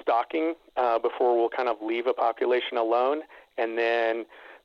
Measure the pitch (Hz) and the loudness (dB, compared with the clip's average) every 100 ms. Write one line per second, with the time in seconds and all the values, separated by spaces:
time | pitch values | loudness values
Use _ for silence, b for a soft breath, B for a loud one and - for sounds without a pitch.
0 | - 117 120 160 160 165 _ - 123 117 | 0 0 0 -2 -4 -4 _ -2 0 2
1 | 120 - 123 120 117 - 127 110 107 117 | 0 0 2 4 2 0 -2 -2 -2 -2
2 | 120 123 120 113 123 123 120 120 113 120 | -2 0 -2 0 0 0 0 -2 0 2
3 | 131 151 160 B B - 117 113 117 117 | 2 -2 -6 B B -6 -4 -2 0 0
4 | 113 113 110 B B B | 0 -2 -6 B B B